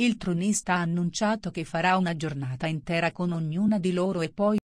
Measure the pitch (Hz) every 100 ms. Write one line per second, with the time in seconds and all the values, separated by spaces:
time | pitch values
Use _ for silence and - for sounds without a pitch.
0 | 240 - 190 170 196 202 - 180 170 175
1 | 170 - 208 220 180 170 160 170 180 185
2 | 180 160 156 139 131 127 165 160 160 170
3 | 165 - 175 170 160 165 208 208 180 175
4 | 185 180 160 - 202 214